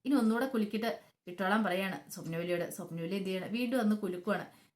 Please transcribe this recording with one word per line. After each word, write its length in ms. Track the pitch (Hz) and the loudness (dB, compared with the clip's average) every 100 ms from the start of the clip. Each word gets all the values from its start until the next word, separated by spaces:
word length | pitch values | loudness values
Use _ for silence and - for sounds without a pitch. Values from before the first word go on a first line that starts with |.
ഇനി 100 | 254 | 2
ഒന്നുകൂടെ 320 | 277 220 233 262 | 4 6 4 2
കുലുക്കിയിട്ട് 560 | 220 208 214 226 - - _ - | 0 0 0 -2 -4 -10 _ -10
ഇട്ടോളാൻ" 380 | 180 190 214 | -2 2 4
പറയാണ് 460 | 202 180 190 151 - | 2 2 0 -4 -10
സ്വപ്നവല്ലിയോട്. 600 | 180 151 165 175 175 175 | -10 -6 -4 0 0 -2
സ്വപ്നവല്ലി 460 | - 170 165 165 196 | -6 -8 -6 -4 -2
എന്ത് 120 | 190 | -2
ചെയ്യണം, 240 | 185 180 | -4 -2
വീണ്ടും 260 | 226 247 254 | -2 0 2
വന്ന് 180 | 214 214 | 4 2
കുലുക്കുവാണ്. 500 | 190 180 208 180 - - _ | 0 -4 -2 -2 -4 -16 _